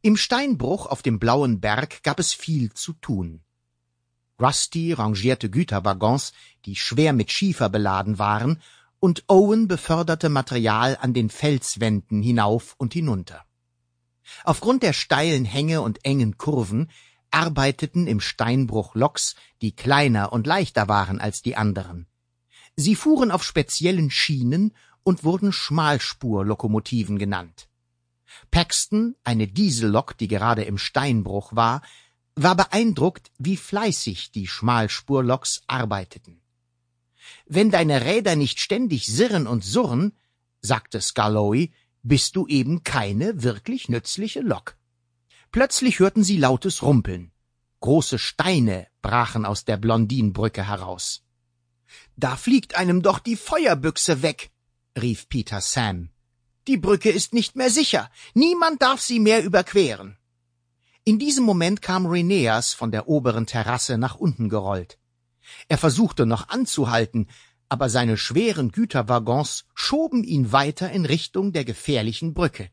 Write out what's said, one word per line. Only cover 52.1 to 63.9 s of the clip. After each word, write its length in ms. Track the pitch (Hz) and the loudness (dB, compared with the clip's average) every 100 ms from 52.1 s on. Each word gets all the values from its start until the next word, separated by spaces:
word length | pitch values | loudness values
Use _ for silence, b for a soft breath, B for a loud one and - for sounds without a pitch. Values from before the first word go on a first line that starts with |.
| - | -6
„Da 200 | 131 131 | -6 -2
fliegt 400 | - 254 - 175 | 4 4 4 -2
einem 260 | 180 180 | 2 4
doch 160 | 190 185 | 4 2
die 180 | - 233 | -2 -6
Feuerbüchse 840 | - 320 294 160 156 - - 143 | -2 2 2 2 0 -2 -2 0
weg“, 280 | 156 143 - _ _ _ _ - | 0 -4 -14 _ _ _ _ -4
rief 300 | 120 110 - | -4 -4 -4
Peter 320 | 127 104 104 | -6 -4 -6
Sam. 480 | 95 - 110 90 85 _ _ _ _ _ - | -4 -2 -2 -4 -10 _ _ _ _ _ -2
„Die 120 | 262 | 0
Brücke 320 | 180 208 220 | 2 4 4
ist 240 | 190 - | 0 0
nicht 220 | 233 - 262 | -2 -2 0
mehr 140 | 254 | 0
sicher. 400 | 233 302 160 107 B B | 2 2 0 -2 B B
Niemand 460 | 220 320 349 330 302 | 2 4 4 0 2
darf 200 | 254 262 | 2 2
sie 200 | - 240 | -2 2
mehr 240 | 214 226 | 4 4
überqueren.“ 720 | 202 180 180 202 160 101 95 101 _ _ _ _ _ _ _ _ | 4 2 2 2 2 0 -12 -20 _ _ _ _ _ _ _ _
In 140 | - 214 | 0 2
diesem 260 | 285 269 | 2 2
Moment 380 | 233 180 170 202 | 2 2 0 -2
kam 240 | - 185 185 | -2 -2 0
Rheneas 640 | 175 175 196 117 110 - | 0 2 2 2 0 -2
von 200 | - 117 | -4 -4
der 160 | 107 - | -4 0
oberen 380 | 151 127 113 113 | 0 2 -2 -2
Terrasse 520 | 120 107 123 - | -4 -2 -2 -2